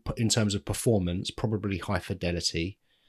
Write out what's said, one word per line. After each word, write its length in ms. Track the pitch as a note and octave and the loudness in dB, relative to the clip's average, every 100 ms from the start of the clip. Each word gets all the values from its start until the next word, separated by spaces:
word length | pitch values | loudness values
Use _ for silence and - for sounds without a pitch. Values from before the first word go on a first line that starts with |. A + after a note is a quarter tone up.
p-, 80 | - - | -4 0
in 120 | A2 | 2
terms 260 | A#2+ G#2 | 4 2
of 100 | G2+ | 0
performance, 680 | - G2+ B2 G#2 F2+ F2+ - | -2 0 2 4 2 -2 -4
probably 480 | - A2+ G#2 G2+ F2+ | -4 -2 -2 -2 -4
High 200 | - F#2 | -2 -2
Fidelity 800 | - F#2+ F2 F2 - E2 F2+ - _ _ | -2 -2 -2 0 -2 -2 -4 -6 _ _